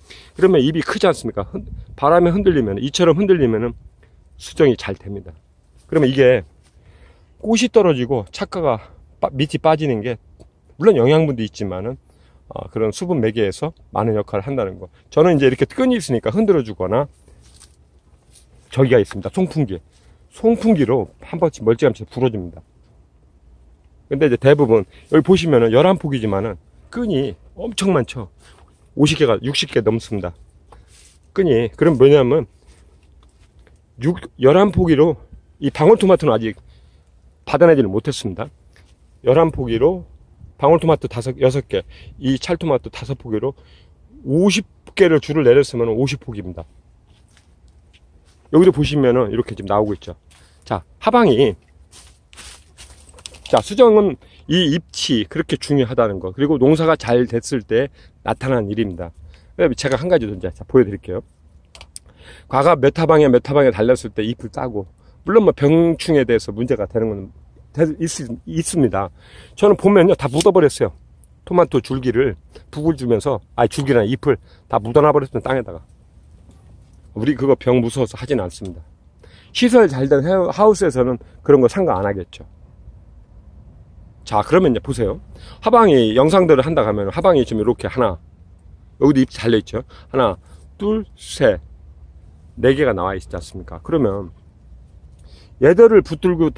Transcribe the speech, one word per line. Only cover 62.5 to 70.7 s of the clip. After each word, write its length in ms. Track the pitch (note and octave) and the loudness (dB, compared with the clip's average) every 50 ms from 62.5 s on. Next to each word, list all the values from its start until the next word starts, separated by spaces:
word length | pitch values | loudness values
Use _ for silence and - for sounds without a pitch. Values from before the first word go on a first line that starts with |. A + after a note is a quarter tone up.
| - C3+ C#3 E3+ E3+ | -2 2 2 2 2
몇 220 | C#3+ B2+ C#3 - - | 4 2 0 0 2
하방에, 300 | E3 D3 D#3+ D3+ D3+ C#3 | 2 2 4 4 4 4
몇 200 | B2 B2 - - | 4 2 2 2
하방에 220 | C#3 D3 C#3 B2+ | 0 2 2 2
달렸을 400 | G#2 F#2+ A2 A#2+ B2+ - - A2 | 2 0 0 0 0 -2 -2 -10
때 140 | - - G#2+ | -8 -8 -6
잎을 240 | A2+ A#2+ - - A2 | -6 -6 -10 -12 -14
따고, 360 | - C#3+ C3 B2+ G#2+ G#2 F#2 - _ _ _ _ - _ - | -12 -10 -10 -10 -8 -10 -12 -12 _ _ _ _ -20 _ -4
물론 200 | E3+ G3+ A3+ G#3 | 0 2 2 4
뭐 80 | E3 - | 2 2
병충에 720 | - C#3+ C#3+ D#3+ E3 E3+ E3+ D#3+ - - - D#3 C#3+ B2+ | 2 2 2 4 4 2 2 0 -2 -2 0 0 0 2
대해서 260 | A2+ A#2 G#2+ - - | 2 0 -2 -2 -4
문제가 360 | G2+ G#2+ B2 B2+ C3+ G#2+ G2+ | -8 -6 -4 -4 -4 -4 -4
되는 220 | F2+ - A2+ A2+ A2 | -4 -4 -4 -4 -4
건 240 | G#2 G2+ G2 - - - - _ _ - - _ - | -4 -8 -12 -16 -18 -20 -20 _ _ -20 -20 _ -4
되-, 320 | C#3+ E3 D#3 D3+ - E3 | -2 -2 -2 -2 -4 -6
있-, 340 | D#3+ - - C#3+ A2+ A2+ - - | -8 -8 -8 -10 -12 -12 -14 -12
있습니다. 640 | - D#3+ D#3+ D#3+ - - E3+ C3+ G#2+ F2+ F#2+ G2 F2+ - _ _ - - - - - - | -10 -6 -6 -6 -4 -2 0 0 0 0 -2 -6 -6 -10 _ _ -20 -20 -20 -20 -20 -6
저는 220 | - G3+ G#3 G3 | 0 2 2 2
보면요, 380 | - - F#3+ G3+ F#3+ E3+ G3 F#3 | 4 2 4 4 4 4 4 2
다 140 | - - C3 | 0 -2 -4
묻어버렸어요. 640 | B2 D3+ - G#3 F3 F#3 D#3 C3+ | -2 0 2 4 4 4 4 2